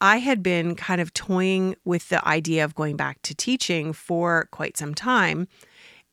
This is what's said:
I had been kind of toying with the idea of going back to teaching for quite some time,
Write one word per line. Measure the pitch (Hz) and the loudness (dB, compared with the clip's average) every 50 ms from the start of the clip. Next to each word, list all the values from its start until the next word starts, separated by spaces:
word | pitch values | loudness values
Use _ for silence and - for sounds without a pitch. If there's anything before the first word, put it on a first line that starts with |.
I | 196 196 214 240 | 4 4 4 4
had | 247 277 262 208 180 | 4 0 0 2 2
been | 185 180 170 165 175 170 | 0 0 0 0 -2 -4
kind | - - - 185 175 | -4 -4 -2 0 0
of | 170 165 - | -2 -2 -4
toying | - - - 185 185 185 190 190 190 185 190 190 - - | -8 -2 0 0 2 2 2 2 2 0 0 -2 -4 -2
with | 185 175 170 - - | -2 -2 -2 0 0
the | 180 170 - | -2 0 2
idea | - 151 160 156 165 160 160 151 | 2 0 0 0 0 0 0 0
of | 151 156 | 0 -2
going | - 156 151 147 | -2 -4 -2 -2
back | 143 143 139 139 _ - | -4 -4 -6 -6 _ -10
to | - 147 | -10 -8
teaching | - - 240 254 254 - - 175 165 147 160 151 | -6 -4 -2 -2 -2 0 -2 -2 -2 -2 -4 -6
for | - - - 175 170 175 175 170 165 - - | -8 -6 -4 -2 0 2 2 2 0 0 -2
quite | - - 156 - - | -6 -8 -8 -6 -6
some | - 156 147 151 | -6 -8 -6 -8
time, | - - 247 254 226 185 165 151 160 180 - _ - - _ _ - - - - - _ _ | -4 -2 0 2 2 2 2 0 -2 -4 -6 _ -18 -20 _ _ -20 -20 -20 -20 -20 _ _